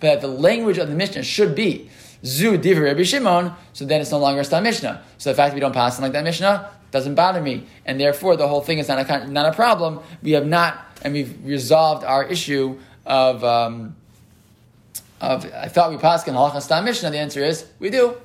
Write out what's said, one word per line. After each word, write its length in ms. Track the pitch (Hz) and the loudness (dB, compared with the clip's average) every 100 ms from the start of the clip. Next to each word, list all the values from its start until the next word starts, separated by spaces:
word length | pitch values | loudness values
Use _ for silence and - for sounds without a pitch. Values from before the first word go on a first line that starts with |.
but 60 | 156 | 2
that 140 | 143 | 2
the 60 | 139 | 0
language 500 | 131 160 233 226 180 | 2 2 4 0 0
of 120 | 151 | -2
the 40 | |
Mishnah 300 | 147 190 151 | -2 -4 -4
should 320 | 123 - 196 143 | -6 0 2 2
be 340 | 214 131 - - - - 127 | 0 -2 -8 -20 -20 -14 -8
Zu 320 | 135 220 185 | 0 2 2
Divrei 320 | 170 160 147 | 4 4 4
Rebbe 160 | 143 180 | 2 0
Shimon, 480 | 285 226 175 180 170 - | 0 2 2 0 -6 -18
so 140 | - 139 | -12 -2
then 160 | 156 | -2
it's 100 | 143 | 0
no 80 | 147 | 0
longer 220 | 139 139 | 2 0
a 20 | |
Stam 200 | 135 165 | 0 0
Mishnah. 380 | 220 - 123 90 - - | 0 -2 -4 -8 -14 -8
So 140 | 139 | -2
the 40 | 131 | 2
fact 160 | 143 | 2
that 40 | 139 | 2
we 60 | |
don't 120 | 135 | -2
pass 240 | 123 123 123 | 0 0 0
on 60 | |
like 80 | 135 | -4
that 140 | 143 160 | -2 -2
Mishnah 440 | 165 196 202 - - - | 0 0 0 -4 -18 -6
doesn't 240 | 135 135 143 | -4 0 2
bother 260 | 175 180 | 2 2
me, 240 | 147 117 - - - | -4 -6 -10 -14 -8
and 120 | 135 | -2
therefore 380 | 143 143 185 160 | 0 0 2 2
the 120 | 143 | 2
whole 140 | 143 | 0
thing 160 | 143 156 | -2 -2
is 120 | 143 | -2
not 100 | 135 | -2
a 60 | 135 | -2
con-, 260 | 143 139 | -4 -4
not 200 | 143 151 | -2 0
a 40 | 160 | 2
problem. 460 | 240 196 165 156 - - | 2 2 0 -6 -12 -10
We 100 | 151 | 0
have 140 | 151 147 | 0 2
not, 400 | 170 170 - - - | 2 2 -2 -14 -12
and 120 | 143 | -6
we've 320 | 143 127 - 131 | -4 -6 -8 -8
resolved 580 | 139 120 156 160 151 | -6 2 4 4 2
our 200 | - 135 | 0 0
issue 540 | 135 175 156 143 131 131 - - - | 0 -4 -2 -2 -2 -4 -16 -16 -2
of, 380 | 135 131 123 | 2 2 2
um, 520 | 120 117 117 113 110 - _ _ _ _ _ _ _ _ _ - - _ | 2 2 0 -4 -12 -16 _ _ _ _ _ _ _ _ _ -18 -18 _
of, 320 | 139 131 - | -4 -4 -6
I 140 | - - | -12 -2
thought 220 | 170 165 | 2 2
we 80 | 151 | 2
pass 300 | 160 170 165 | 2 2 0
on 80 | 127 | 0
Halacha 260 | 143 143 | 0 0
Stam 240 | 139 160 214 | -2 -2 0
Mishnah. 260 | 233 170 | -4 -4
The 80 | 147 | -4
answer 240 | 147 143 | -6 -2
is 220 | 143 160 - _ | -2 -2 -8 _
we 100 | 196 | -4
do. 260 | 254 240 240 | 2 0 0